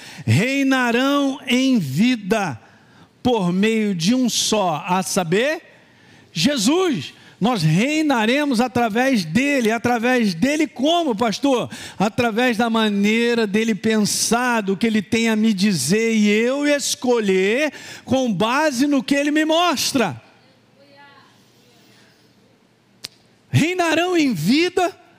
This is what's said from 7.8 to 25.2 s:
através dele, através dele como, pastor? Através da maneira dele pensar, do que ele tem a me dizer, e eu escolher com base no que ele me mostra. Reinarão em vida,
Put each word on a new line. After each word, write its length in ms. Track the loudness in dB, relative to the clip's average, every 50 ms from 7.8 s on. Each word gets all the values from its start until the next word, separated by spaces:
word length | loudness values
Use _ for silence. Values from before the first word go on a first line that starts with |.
| 2 2 0 0 0 0 0 2 2 0 0 0 0 0 0 0
através 640 | 0 0 0 0 -2 0 0 0 0 2 2 0 0
dele, 440 | 0 0 0 0 2 0 0 0 0
através 640 | 0 0 0 0 0 0 0 0 2 2 2 0 0
dele 320 | 0 0 0 0 0 -2
como, 480 | -2 -2 -2 0 0 2 2 0 -2 -2
pastor? 560 | -2 -2 -2 -2 0 0 0 0 0 -2 -4 -8 -14 -16 -14 -6 -2
Através 560 | -2 -2 0 -2 -2 -2 0 0 0 0 0
da 140 | 0 0 0
maneira 760 | 0 0 0 0 0 0 0 2 2 2 0 0 0 0 0
dele 300 | 0 0 0 0 0 -2
pensar, 840 | -2 0 0 0 2 0 0 0 -2 -2 0 0 0 0 0 0 0
do 160 | -2 -2 -2 -2
que 100 | 0 0
ele 140 | 0 0
tem 260 | -2 -2 -2 0 0 0
a 80 | 0
me 180 | 2 2 2 2
dizer, 600 | 2 2 0 0 0 0 0 0 2 2 2 2
e 140 | 2 2 4
eu 360 | 4 2 2 0 0 0 0
escolher 1080 | 0 0 0 -2 -4 -6 -4 -2 0 0 2 2 2 2 2 2 0 0 0 -2 -2 -4 -8 -14 -18 -20 -18 -6
com 260 | -2 -2 0 0 0
base 560 | 0 0 0 0 0 0 0 0 0 0 0 0
no 160 | 0 0 0
que 100 | 0 0
ele 160 | 0 0 0
me 140 | 0 0 0
mostra. 800 | 2 2 2 2 2 0 -2 -2 -2 -2 -2 -2 -2 -4 -8 -16 -20 _ _ _ _ _ _ _ _ _ _ -20 -20 -20 -20 -20 -20 -20 -20 -20 _ _ _ _ _ _ _ _ _ _ _ _ -20 -20 -20 -20 _ _ _ _ _ _ _ _ _ _ _ _ _ _ _ _ _ _ _ -18 -18 -18 _ _ _ _ _ _ _
Reinarão 640 | 0 2 2 2 0 0 0 0 0 0 0 0 0
em 180 | 0 0 0 0
vida, 640 | 0 0 2 2 2 2 0 0 0 -2 -2 -2 -8 -16 -20 _ _